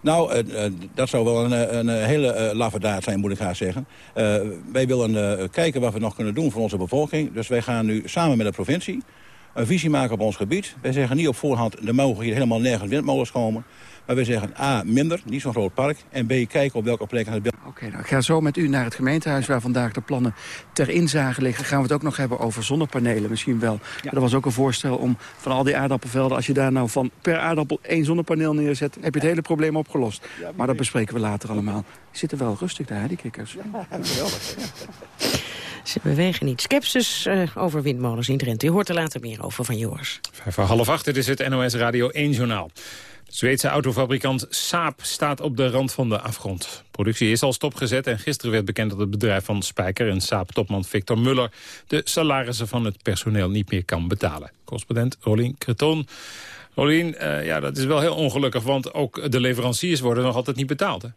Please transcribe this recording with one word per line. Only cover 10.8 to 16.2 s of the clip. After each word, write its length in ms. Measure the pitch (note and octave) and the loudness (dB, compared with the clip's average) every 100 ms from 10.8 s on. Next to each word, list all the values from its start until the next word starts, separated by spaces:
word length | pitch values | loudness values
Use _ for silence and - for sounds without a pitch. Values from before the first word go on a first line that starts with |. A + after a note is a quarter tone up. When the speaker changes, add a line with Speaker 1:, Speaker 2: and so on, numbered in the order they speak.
Speaker 1:
Wij 100 | B2+ | -2
zeggen 240 | C3+ B2+ C3+ | 0 2 2
niet 100 | D#3+ | 2
op 80 | A#2 | 0
voorhand: 520 | D3 A#2+ A#2 - G#2+ | 0 0 0 -2 0
"Er 80 | B2 | 2
mogen 280 | C#3 G2+ | 2 2
hier 100 | A#2 | -2
helemaal 260 | A2 B2 A2+ | 2 2 2
nergens 300 | B2+ A2 G2 | 2 0 0
windmolens 420 | C#3 C#3 C3+ A#2+ | -2 0 0 0
komen." 320 | B2+ A2+ A2 - - - - - | 0 -2 -2 -8 -20 -20 -18 -2
Maar 100 | B2+ | 0
wij 100 | A#2+ | 2
zeggen: 280 | A#2 G#2 - | 0 -2 -2
A, 240 | C#3 A#2+ F#2 | 0 0 2
minder, 360 | A#2+ D#3+ E3+ - | 2 2 -2 -4
niet 160 | C3 | -4
zo'n 100 | C3+ | -2
groot 220 | A#2 F#2+ | 0 0
park. 240 | - C#3 D3+ - | 0 0 -2 -8
En 160 | C3+ | -4